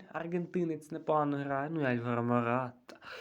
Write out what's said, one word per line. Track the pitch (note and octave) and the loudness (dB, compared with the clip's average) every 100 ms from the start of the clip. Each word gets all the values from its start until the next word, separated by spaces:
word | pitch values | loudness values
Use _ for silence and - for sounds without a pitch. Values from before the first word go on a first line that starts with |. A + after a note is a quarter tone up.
| - | -6
аргентинець, | D#3 E3+ F3 E3+ F3+ E3 D#3 - | -8 -4 -2 -2 -2 -2 -2 -6
непогано | D#3+ D#3 D#3 D3 C#3+ | -6 2 4 4 0
грає. | C#3+ C#3 D3 | 0 -2 -2
Ну | E3 | 0
і | |
Альваро | C3+ A#2+ A#2+ A#2+ | 2 2 0 0
Мората. | A#2+ A#2+ A#2 B2 B2+ - - - - - | 4 2 4 0 -2 -8 -20 -20 -16 -16